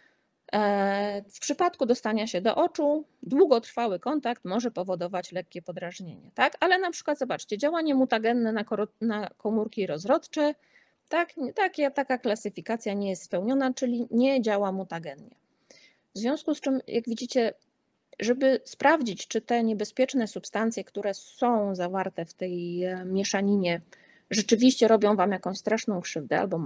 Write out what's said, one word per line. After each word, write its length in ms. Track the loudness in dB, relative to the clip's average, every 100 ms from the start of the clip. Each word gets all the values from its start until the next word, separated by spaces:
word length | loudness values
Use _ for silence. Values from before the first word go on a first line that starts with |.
| _ _ _ _ -4
E, 720 | 0 2 2 2 0 -2 -4
w 180 | -10 -8
przypadku 460 | -4 0 0 2 2
dostania 400 | 2 0 -2 0
się 140 | 0
do 160 | 0 2
oczu, 480 | 2 2 2 0 -2 _
długotrwały 760 | 0 4 6 4 2 -4 -2 -2
kontakt 460 | -2 -2 -2 -4
może 260 | -4 -2 -2
powodować 600 | -4 -4 -4 -4 -6 -6
lekkie 300 | -8 -10 -12
podrażnienie, 680 | -12 -10 -10 -12 -14 -16 -10
tak? 220 | 0 0 2
Ale 180 | 2 2
na 120 | 0
przykład, 280 | -4 -4 -4
zobaczcie, 400 | -2 -4 -6 -2
działanie 360 | -2 0 0
mutagenne 580 | 2 2 2 2 2 0
na 120 | -2
koro-, 240 | -2 -2 -4 -4
na 300 | -4 -2 -6 -6
komórki 500 | -2 0 0 -2 -4
rozrodcze, 680 | -2 0 0 0 -2 0 -2 _ _ _ _ -4
tak, 280 | -2 -2 -4
nie, 160 | -6
takie, 380 | -2 -2 0 -2
taka 280 | 0 -2 -2
klasyfikacja 760 | 0 -2 -4 -8 -6 -4 -4
nie 160 | -4 -2
jest 120 | -4
spełniona, 520 | -4 -4 0 0 0
czyli 320 | 0 -2 -2 0
nie 320 | 2 4 2
działa 300 | 2 0 0
mutagennie. 640 | -2 -6 -10 -10 -14 -18 -20 _ _ _ -20 -20 _ _
W 40 | -6
związku 360 | -2 -2 -2
z 60 | -2
czym, 200 | 0 -2 -2
jak 220 | -4 -2
widzicie, 460 | -6 -4 0 0 -2 _ _ _ _ _ -4
żeby 400 | -2 2 2 2
sprawdzić, 640 | -2 0 4 4 2 -4 -6
czy 120 | -4
te 240 | 0 2
niebezpieczne 600 | 2 0 -2 0 0 0 -2
substancje, 560 | -4 -6 -2 -2 -2
które 300 | -8 -6 -4
są 600 | -4 -8 -2 2 2 0
zawarte 500 | -2 -2 -2 -4 -4
w 100 | -8
tej, 500 | -8 -6 -4 -4 -4
e, 200 | -4 -4
mieszaninie, 760 | -4 -2 0 0 2 2 2 0 -4 -20 -20 _ -6
rzeczywiście 580 | -2 2 6 6 6 6
robią 280 | 6 6 4
wam 160 | 2
jakąś 260 | 0 -2 -4
straszną 420 | -2 -2 0 -4
krzywdę 400 | -4 -8 -2 0
albo 240 | 0 -2